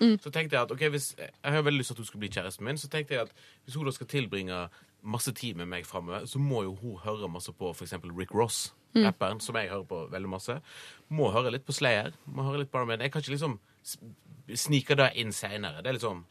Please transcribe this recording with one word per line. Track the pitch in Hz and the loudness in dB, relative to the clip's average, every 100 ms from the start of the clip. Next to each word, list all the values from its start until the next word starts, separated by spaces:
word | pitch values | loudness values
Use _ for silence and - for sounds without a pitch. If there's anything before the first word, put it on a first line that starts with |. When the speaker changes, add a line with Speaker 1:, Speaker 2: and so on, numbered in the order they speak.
Speaker 1:
Mm. | 226 214 | 6 6
Speaker 2:
så | 147 | 2
tenkte | 160 160 139 | -2 2 2
jeg | |
at, | 120 | 2
ok, | 135 156 | 2 2
hvis, | 143 139 - | 0 -4 -8
jeg | - - 143 | -14 -6 0
har | 151 | 4
veldig | 147 143 | 4 2
lyst | 123 | 0
til | |
at | 117 | -6
hun | 110 | -10
skal | 104 | -6
bli | 101 | -4
kjæresten | - 92 - 107 | -4 -4 -6 -6
min, | 151 | -6
så | 143 | -4
tenkte | 156 147 | -6 -2
jeg | 131 | -2
at | 113 - - - | -2 -8 -20 -20
hvis | - | -10
hun | 135 139 | -4 -4
da | |
skal | 131 120 | -4 -4
tilbringe | 143 110 98 92 90 87 - _ _ | -2 -2 -2 -4 -4 -6 -10 _ _
masse | 104 117 135 | -6 -2 -2
tid | 110 123 87 | -4 -6 -6
med | 87 | -6
meg | 90 85 | -6 -6
fremover, | 95 85 104 127 | -8 -6 -6 -4
så | 135 | 0
må | 143 123 95 | 2 2 0
jo | 95 | -4
hun | 117 92 | -8 -8
høre | 104 107 95 | -6 -4 -4
masse | 87 87 | -6 -10
på | 87 92 | -6 -6
for | 82 | -6
eksempel | 87 92 87 85 | -8 -8 -8 -8
Rick | 92 | -2
Ross, | 101 117 - - - _ | 2 2 2 -6 -10 _
Speaker 1:
Mm. | 233 202 | 6 6
Speaker 2:
rapperen, | 180 95 107 | 4 0 -2
som | - | -2
jeg | 113 98 | -2 0
hører | 98 90 | -4 -4
på | 90 80 | -6 -6
veldig | 95 95 | -6 -4
masse, | 92 - 135 - - - - - | -6 -6 -8 -8 -18 -18 -16 -4
må | 156 123 | 2 4
høre | 107 123 | 4 2
litt | 127 | 0
på | - | -4
Slayer, | 139 139 107 123 156 143 | 2 4 4 2 -6 -10
må | 135 | -4
høre | 135 143 | -2 -2
litt | 139 | -2
på | 131 | 0
Iron | 120 | 0
Maiden. | 113 | 0
Jeg | 135 | 0
kan | 156 | -2
ikke | 143 139 | -2 -2
liksom | 156 107 _ _ | -2 -4 _ _
s-, | - - 117 - - - - | -14 -12 -14 -20 -20 -20 -8
snike | 117 - 135 - 139 | -4 2 4 6 6
det | 135 | 6
inn | - 110 | 4 -2
senere. | 101 104 104 98 76 | -2 -4 -4 -6 -4
Det | 107 | -4
er | |
liksom, | 127 113 90 85 | -2 -2 -4 -10